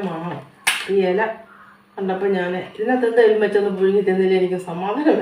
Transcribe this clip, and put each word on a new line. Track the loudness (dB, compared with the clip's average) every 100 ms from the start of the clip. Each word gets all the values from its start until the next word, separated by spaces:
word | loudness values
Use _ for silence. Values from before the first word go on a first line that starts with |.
| -4
മണമാണ് | -6 -8 -10 -14 -10 -6 -6 -2
ഈ | 0 0
ഇല | 0 -2 -6 -16 -20 -20 -20 _ -8
കണ്ടപ്പോൾ. | -6 -2 -2 -2
ഞാൻ | -2 -6 -8 -6
ഇതിനകത്ത് | -2 0 2
എന്തെങ്കിലും | 4 4 4
വെച്ചൊന്ന് | 2 2 0 2
പുഴുങ്ങി | 2 2 2
തിന്നില്ലേ | 2 2 2
എനിക്ക് | 2 -2 -6
സമാധാനം | -6 -4 0 2 2